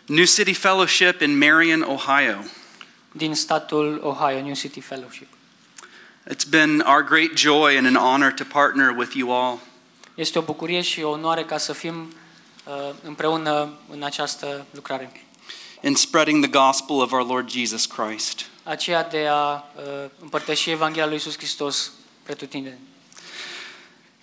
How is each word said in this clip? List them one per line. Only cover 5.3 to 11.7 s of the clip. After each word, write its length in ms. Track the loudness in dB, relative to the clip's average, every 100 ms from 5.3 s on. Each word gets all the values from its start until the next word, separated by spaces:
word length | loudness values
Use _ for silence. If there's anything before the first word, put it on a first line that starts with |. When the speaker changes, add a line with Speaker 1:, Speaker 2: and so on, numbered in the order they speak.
| _ _ _ _ -20 -20 -20 -20 _ -12
Speaker 1:
It's 180 | -6 0
been 320 | 4 4 4 4
our 180 | 4
great 340 | 4 2 2 2
joy 380 | 4 6 6 4
and 100 | 4
an 80 |
honor 380 | 4 4 4 2
to 120 | 0
partner 500 | -4 2 2 4 2 2
with 180 | -4
you 180 | -4 -2
all. 260 | 0 -2 -4 -12 _ _ _ -18
Speaker 2:
Este 240 | -8 -4 -2
o 40 |
bucurie 380 | -4 -6 -4 -4
și 220 | -2 -2
o 60 | -4
onoare 360 | -2 -2 -2
ca 140 | -2 -4
să 140 | -4